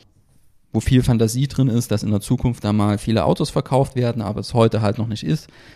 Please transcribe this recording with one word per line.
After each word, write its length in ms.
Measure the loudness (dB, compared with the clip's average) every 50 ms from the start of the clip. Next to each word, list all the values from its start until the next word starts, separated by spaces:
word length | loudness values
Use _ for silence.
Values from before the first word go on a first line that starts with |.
| _ _ _ _ _ _ _ _ _ _ _ _ _ _ -4
wo 80 | -2
viel 220 | 2 4 4 4 4
Fantasie 440 | 4 2 2 2 2 2 0 -2
drin 220 | -2 0 0 0 2
ist, 220 | 2 0 0 0
dass 140 | -2 -2 0
in 60 | -2
der 100 | -2 -2
Zukunft 440 | 0 -2 -2 0 0 -2 -2 -2 -2
da 80 | -2 0
mal 240 | 2 2 2 0
viele 280 | 0 0 0 0 2 2
Autos 260 | 0 0 -2 -4 -2
verkauft 460 | -2 -4 -2 0 0 0 0 0 -2
werden, 260 | -2 -2 -2 -2 -4 -4
aber 180 | -4 -6 -6
es 140 | -8 -2 2
heute 260 | 2 4 4 4 2
halt 160 | 0 0 0
noch 120 | -2 -4 -4
nicht 160 | -6 -6 -2
ist. 240 | -2 -2 -2 -4 -10 -20 -20 -20 -20 -20